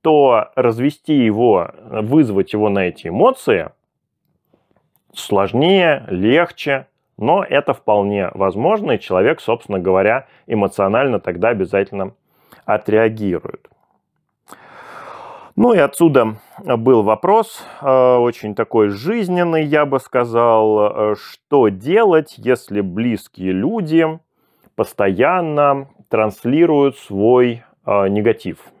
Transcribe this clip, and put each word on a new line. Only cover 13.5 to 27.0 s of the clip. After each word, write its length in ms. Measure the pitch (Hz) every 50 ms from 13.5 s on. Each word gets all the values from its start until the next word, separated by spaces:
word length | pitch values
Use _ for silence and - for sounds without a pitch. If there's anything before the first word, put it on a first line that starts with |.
| - - _ _ _ _ _ _ _ _ _ _ _ _ _ _ _ _ _ _ - - - - - - - - - - - - - - - - - - - - _
Ну 200 | - 214 247 233
и 40 | 185
отсюда 580 | 147 139 - - 170 160 139 131 117 110 107 110 _ _ - - -
был 380 | - 127 113 113 127 131 113
вопрос, 600 | 104 104 110 107 - 170 202 226 220 - - - - - - -
э, 340 | - 139 131 131 127 127 127
очень 380 | 123 120 120 117 - - 107 101
такой 340 | - 113 - - 113 107 104
жизненный, 760 | 101 101 117 165 226 240 208 180 180 180 175 170 165 160 156
я 200 | 147 147 151 147
бы 160 | 139 139 131
сказал, 760 | - - - 127 123 120 113 117 120 120 113 110 110 110 107 107 104 104 - - 107 107
э, 20 | 104
что 520 | - - - - _ _ _ 147 139 120 107
делать, 680 | 98 92 104 139 180 214 233 202 170 160 151 - - -
если 420 | 110 117 127 120 - - 101 104
близкие 720 | 101 92 85 101 117 123 113 98 - - _ - 92 95
люди 680 | 92 95 104 160 226 226 185 151 160 165 165 156 160 165 _ _ _ _ _ _ _ _ _ _ _
постоянно 1120 | - 110 - - - 104 98 98 90 123 151 180 185 175 160 151 147 143 143 139 139 139 139 _ _ _ _
транслируют 880 | - 110 110 107 101 - - 120 131 156 170 165 156 143 143 139 131
свой, 680 | -